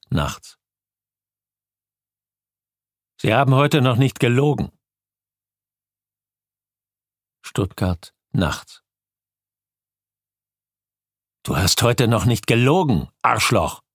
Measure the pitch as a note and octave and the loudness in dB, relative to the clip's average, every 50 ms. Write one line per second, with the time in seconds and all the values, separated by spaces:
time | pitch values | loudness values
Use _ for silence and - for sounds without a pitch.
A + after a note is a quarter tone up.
0 | _ _ - D#2 C#2+ D2 - - - - - _ _ _ _ _ _ _ _ _ | _ _ -4 -4 -4 -4 -8 -12 -18 -20 -20 _ _ _ _ _ _ _ _ _
1 | _ _ _ _ _ _ _ _ _ _ _ _ _ _ _ _ _ _ _ _ | _ _ _ _ _ _ _ _ _ _ _ _ _ _ _ _ _ _ _ _
2 | _ _ _ _ _ _ _ _ _ _ _ _ _ _ _ _ _ _ _ _ | _ _ _ _ _ _ _ _ _ _ _ _ _ _ _ _ _ _ _ _
3 | _ _ _ _ - G#2 A2 C3 C#3 C3 C3 C3+ C#3+ C#3+ - D3 B2 C3 A#2+ A2+ | _ _ _ _ -2 0 2 2 2 2 2 2 2 2 2 0 2 2 2 2
4 | C3+ B2+ - - C3 A#2+ A#2+ C3 C#3+ D3+ C3+ G2 D2+ - - _ _ _ _ _ | 0 0 0 -2 0 0 2 2 0 0 -2 -2 -6 -8 -10 _ _ _ _ _
5 | _ _ _ _ _ _ _ _ _ _ _ _ _ _ _ _ _ _ _ _ | _ _ _ _ _ _ _ _ _ _ _ _ _ _ _ _ _ _ _ _
6 | _ _ _ _ _ _ _ _ _ _ _ _ _ _ _ _ _ _ _ _ | _ _ _ _ _ _ _ _ _ _ _ _ _ _ _ _ _ _ _ _
7 | _ _ _ _ _ _ _ _ _ - - - G2 - - - - F#2 F2 - | _ _ _ _ _ _ _ _ _ -10 -6 -4 -4 -4 -4 -4 -4 -4 -4 -6
8 | - - _ _ _ _ - - F2 D2 - - - - - - _ _ _ _ | -10 -18 _ _ _ _ -4 -2 -2 -2 -4 -8 -14 -20 -20 -20 _ _ _ _
9 | _ _ _ _ _ _ _ _ _ _ _ _ _ _ _ _ _ _ _ _ | _ _ _ _ _ _ _ _ _ _ _ _ _ _ _ _ _ _ _ _
10 | _ _ _ _ _ _ _ _ _ _ _ _ _ _ _ _ _ _ _ _ | _ _ _ _ _ _ _ _ _ _ _ _ _ _ _ _ _ _ _ _
11 | _ _ _ _ _ _ _ _ - - - E2+ F#2 F2+ - - A#2+ A#2 B2 - | _ _ _ _ _ _ _ _ -10 -6 -4 -2 0 0 0 2 2 2 2 2
12 | B2 A2+ A#2 G#2 F2 B2 A#2 - - - A#2 A#2 B2 C3 D#3+ F#3+ F3 C#3 G#2 D2 | 2 2 0 2 2 0 0 0 0 0 0 2 2 2 2 2 0 0 -2 -2
13 | C#2 - _ _ - A2+ A#2 G#2+ - - B2 G2 D#2+ C#2+ - - _ _ _ | -4 -8 _ _ -2 0 0 0 0 0 0 0 0 -2 -6 -12 _ _ _